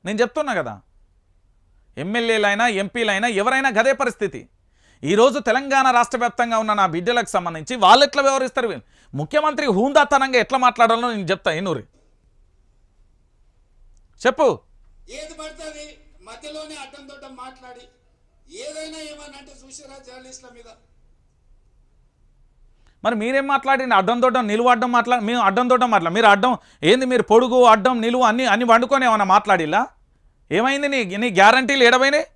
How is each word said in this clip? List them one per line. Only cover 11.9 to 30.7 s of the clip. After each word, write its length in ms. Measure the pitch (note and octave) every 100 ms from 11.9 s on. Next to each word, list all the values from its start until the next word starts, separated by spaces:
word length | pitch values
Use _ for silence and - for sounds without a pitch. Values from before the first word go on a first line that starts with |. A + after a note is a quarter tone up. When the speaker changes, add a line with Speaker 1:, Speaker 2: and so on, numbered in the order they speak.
| _ _ _ _ _ _ _ _ _ _ _ _ _ _ _ _ _ _ _ - _ _ _ B3
Speaker 1:
చెప్పు. 340 | B3+ C#4 C3+ _ _ _ _ -
Speaker 2:
ఏది 240 | B4+ D#4
పడితే 300 | D#4 D#4 D#4 D#4
అది 280 | D4+ D4 - _ _
మధ్యలోనే 520 | F4+ - D4+ D#4 D#4 D4
అడ్డం 340 | C4+ C#4 C4+
దొడ్డం 260 | C#4 C4+ B3+
మాట్లాడి 480 | C4 C4 B3 A#3+ - _ _ _ _ _ _ F4+
ఏదైనా 420 | F#4 D#4 D#4 D#4
ఏమన్నా 380 | D4+ D4 D4 C#4
అంటే 120 | C4+
చూసారా 460 | C4+ C4+ C4+ C4+ C4+ B3+
జర్నలిస్టుల 420 | B3+ C4 C4 B3+
మీద? 160 | A#3+ A3+ A3+ _ _ _ _ _ _ _ _ _ _ _ _ _ _ _ _ _ _ _ _ _ _
Speaker 1:
మరి 120 | G#3 A#3
మీరేం 320 | A3+ C4+ C#4
మాట్లాడి 360 | C4+ C4+ C4+
అడ్డం 380 | C4 G#3 F#3+ A#3+
దొడ్డం 260 | B3+ B3 A3
నిలువు 220 | G#3+ B3
అడ్డం 220 | A#3+ B3
మాట్లా-, 300 | A#3+ A#3 B3
మేము 200 | G#3+ A#3+
అడ్డం 280 | G3 G3 B3
దొడ్డం 220 | B3+ B3
మాట్లా-, 220 | G#3 E3+
మీరు 120 | F#3+ A3+
అడ్డం 320 | G3+ B3 A#3 _ _
ఏంది, 220 | D3+ B3+ B3+
మీరు 160 | B3
పొడుగు 420 | - A3 B3+ B3+
అడ్డం 380 | B3 A3 G#3+ B3
నిలువు 220 | A3+ B3
అన్ని, 220 | A#3+ A3+ B3+
అన్ని 200 | G#3 A#3+
వండుకొని 400 | A3+ A#3+ C#4 B3+
ఏమన్నా 200 | A3 G3
మాట్లాడిలా? 640 | G3+ G#3 F#3 D#3 F#3+ C4 _ _ _ _ _ _
ఏమైంది 360 | E3+ B3